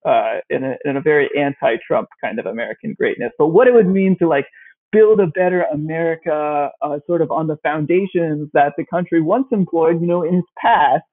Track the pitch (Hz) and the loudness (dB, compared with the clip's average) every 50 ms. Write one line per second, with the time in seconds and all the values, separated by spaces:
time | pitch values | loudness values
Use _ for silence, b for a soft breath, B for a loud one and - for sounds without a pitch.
0 | _ 165 131 113 107 113 110 92 - _ 147 139 131 135 127 - - 143 135 139 | _ 2 0 2 0 -2 -4 -6 -6 _ -6 -4 -4 -6 -8 -6 -6 -4 -4 -2
1 | - 156 151 147 143 - - 143 147 143 135 _ - 131 117 120 - - 160 123 | 0 2 2 2 2 0 0 -2 -2 -2 -4 _ -2 -2 -2 -2 -4 -2 -2 -2
2 | 104 - - _ - 120 107 113 - 95 104 113 117 104 110 _ - 147 139 _ | -2 -4 -12 _ -8 -8 -6 -6 -8 -8 -8 -8 -8 -10 -10 _ -10 -12 -6 _
3 | - 117 - - - 120 - _ 147 156 160 196 254 254 247 240 214 180 190 196 | -2 -2 -2 -2 -6 -8 -2 _ 0 2 4 4 4 6 6 6 4 4 2 2
4 | 190 190 185 175 175 165 156 139 139 - B B B B B B _ _ - 427 | 2 2 2 2 2 0 0 0 -2 -4 B B B B B B _ _ 4 4
5 | 440 214 220 202 202 170 147 185 185 180 185 180 175 - 156 147 151 156 160 165 | 6 6 6 4 2 0 0 0 0 0 2 0 -2 -2 -4 -6 -6 -6 -4 -2
6 | 170 165 165 160 _ 175 156 151 151 151 151 147 143 - - _ - 151 147 147 | -2 -2 -2 -4 _ -4 -4 -2 -2 -2 -2 -2 -2 -4 -6 _ -8 -6 -6 -8
7 | - - 175 170 160 151 - 156 160 156 151 151 _ 156 147 156 151 147 170 185 | -4 -4 -2 -2 0 -2 -2 -4 -2 -4 -6 -4 _ -4 -4 -4 -2 0 0 0
8 | 202 190 - 180 170 160 151 147 151 151 - 151 143 147 - - 160 _ - 170 | 0 -2 -2 -2 -2 -2 -4 -6 -6 -2 0 2 2 2 0 -6 -10 _ -4 -6
9 | 180 175 - 165 160 156 196 247 269 262 247 208 185 - - 165 160 160 175 165 | -4 0 0 0 0 2 0 0 0 -2 0 -2 -2 0 0 0 2 2 2 0
10 | 165 170 175 180 175 160 180 180 175 _ _ - - 233 233 190 147 135 - 196 | 0 -2 -2 -2 -2 0 -2 -2 -2 _ _ -4 0 0 2 4 2 2 2 0
11 | - _ | -2 _